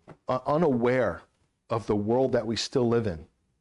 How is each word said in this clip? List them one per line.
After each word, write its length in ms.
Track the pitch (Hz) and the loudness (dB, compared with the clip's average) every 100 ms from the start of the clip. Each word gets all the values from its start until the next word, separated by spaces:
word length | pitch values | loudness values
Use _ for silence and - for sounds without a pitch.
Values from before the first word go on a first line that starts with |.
| - - - | -20 -14 -4
u-, 120 | 127 - | -4 0
unaware 800 | 151 170 123 120 127 107 85 - _ _ _ _ | 2 2 2 2 2 0 -2 -12 _ _ _ _
of 160 | 113 104 | -4 0
the 80 | 104 | -2
world 360 | 104 120 131 | 0 0 2
that 120 | 120 113 | 0 -2
we 100 | 110 | -4
still 320 | - 139 120 | -4 0 2
live 200 | 117 107 | 2 0
in. 180 | 80 78 _ _ _ | -6 -10 _ _ _